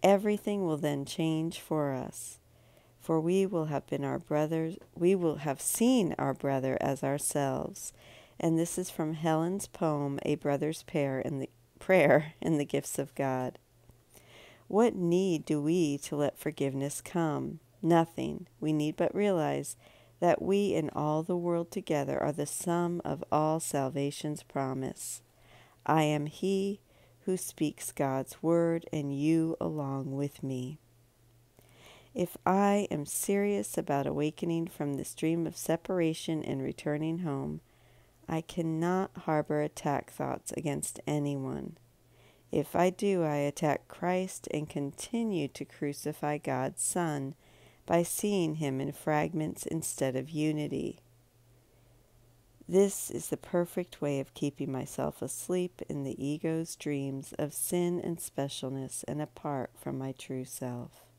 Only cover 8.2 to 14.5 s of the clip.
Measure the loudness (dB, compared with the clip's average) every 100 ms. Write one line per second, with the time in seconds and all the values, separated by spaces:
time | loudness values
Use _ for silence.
8.2 | -20 -2 2 2 2 -2 -6 -4 -4 0
9.2 | 2 2 2 -2 -6 -2 0 0 0 -2
10.2 | -2 0 0 0 0 -4 -4 0 0 0
11.2 | -2 -4 -6 _ _ _ 4 8 10 8
12.2 | 6 -4 0 2 2 -2 -2 -4 -6 -2
13.2 | -2 0 -4 -6 _ _ -20 -20 _ -20
14.2 | -20 -20 -20